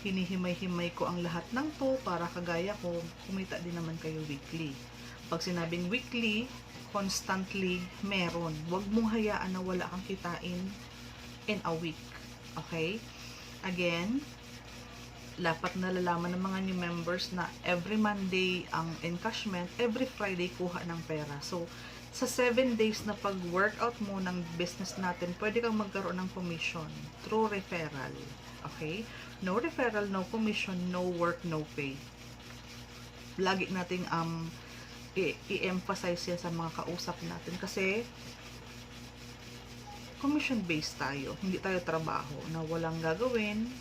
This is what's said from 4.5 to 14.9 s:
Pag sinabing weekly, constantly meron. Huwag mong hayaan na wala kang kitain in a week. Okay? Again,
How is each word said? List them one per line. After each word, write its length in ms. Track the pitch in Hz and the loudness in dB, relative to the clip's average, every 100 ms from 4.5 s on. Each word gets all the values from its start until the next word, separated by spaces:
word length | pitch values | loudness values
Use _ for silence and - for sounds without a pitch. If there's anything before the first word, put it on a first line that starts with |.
| 165 156 127 - - - - - | -2 -2 -4 -10 -12 -12 -12 -2
Pag 160 | 165 | 0
sinabing 480 | 185 175 165 175 180 | 2 0 2 0 2
weekly, 560 | 233 - 240 226 214 247 - - - - 208 | 0 0 2 4 4 0 -6 -12 -12 -2 0
constantly 880 | 196 - - 190 190 202 185 180 180 - | 2 0 2 0 2 2 2 2 -2 -4
meron. 540 | 202 196 175 170 170 156 160 | 0 4 4 2 0 -2 0
Huwag 160 | 185 202 | 0 4
mong 240 | 220 220 | 4 6
hayaan 380 | 226 214 208 185 | 4 4 2 2
na 80 | 185 | 0
wala 240 | 185 180 - | 2 0 0
kang 140 | 180 - | -4 -4
kitain 520 | 190 175 170 175 180 190 208 - - - - - - - | -4 -2 -4 -2 -2 -4 -6 -10 -12 -12 -12 -12 -8 -2
in 140 | 202 - | 0 2
a 60 | 160 | 0
week. 220 | 170 156 - - - - - - | 0 -4 -10 -12 -12 -14 -10 -8
Okay? 400 | 156 170 160 220 - - - - - - | -4 0 0 0 -6 -12 -12 -12 -12 -6
Again, 600 | 190 180 175 170 185 262 - - - - - - - | -4 2 4 4 2 0 -2 -12 -14 -14 -12 -14 -12